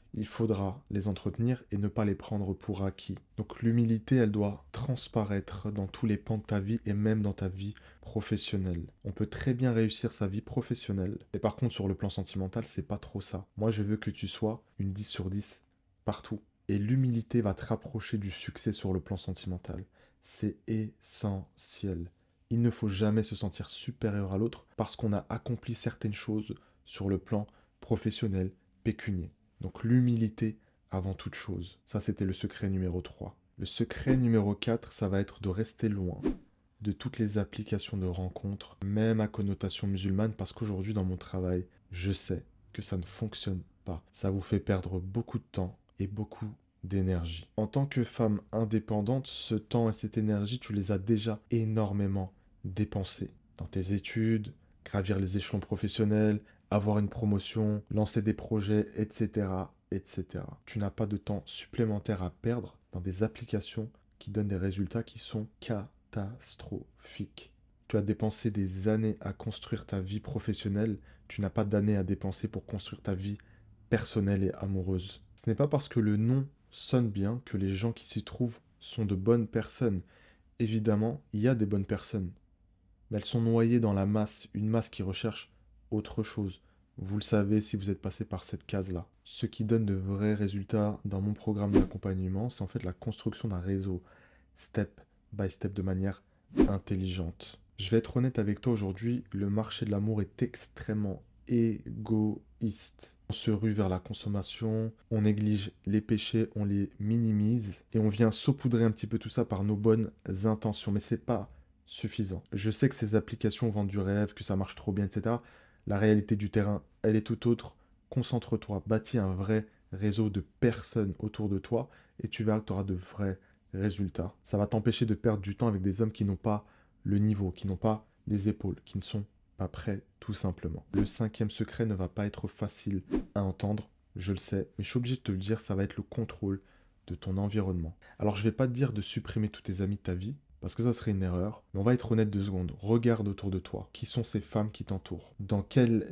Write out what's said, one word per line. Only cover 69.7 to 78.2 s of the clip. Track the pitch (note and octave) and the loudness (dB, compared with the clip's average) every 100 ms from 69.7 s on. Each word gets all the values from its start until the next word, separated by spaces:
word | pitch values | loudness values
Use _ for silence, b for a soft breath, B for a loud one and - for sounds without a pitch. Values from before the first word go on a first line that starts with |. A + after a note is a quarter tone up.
| G#2+ - | -6 -4
ta | G2 | -4
vie | F#2 G#2 | -2 -6
professionnelle, | - A2+ - G2 G2+ G2+ A2 G2+ b b b | -4 -6 -2 -2 0 0 0 -2 b b b
tu | - | -4
n'as | G2 | -2
pas | - | 0
d'années | G2+ G#2 G#2 G2+ | 2 4 4 4
à | |
dépenser | F#2 F#2+ G2 - - | 2 0 -2 -2 -4
pour | - - | -4 -6
construire | G2+ - - | -8 -8 -8
ta | - | -4
vie | F#2 G2+ G#2 b b b - - | -2 -2 -6 b b b -12 0
personnelle | A2 - A2 G2+ G2 | 0 2 0 2 4
et | F#2+ | 2
amoureuse. | - G2 F#2+ F#2 F#2 G2 - - - | 0 -2 -2 0 -2 -2 -14 -20 -6
Ce | A#2 | -2
n'est | A2 | 2
pas | - | 2
parce | C#3+ - | 2 0
que | B2 | 2
le | G#2 G#2 | 4 4
nom | A#2 C3+ C3+ - _ | 4 2 0 -8 _
sonne | - - B2+ A#2 | -12 2 2 2
bien | G2+ G2 B2 - | 2 0 -2 -4
que | G2+ | -2
les | F#2+ | 0
gens | F#2+ A#2 | 0 -2
qui | - - | -4 -6
s'y | A2 | -6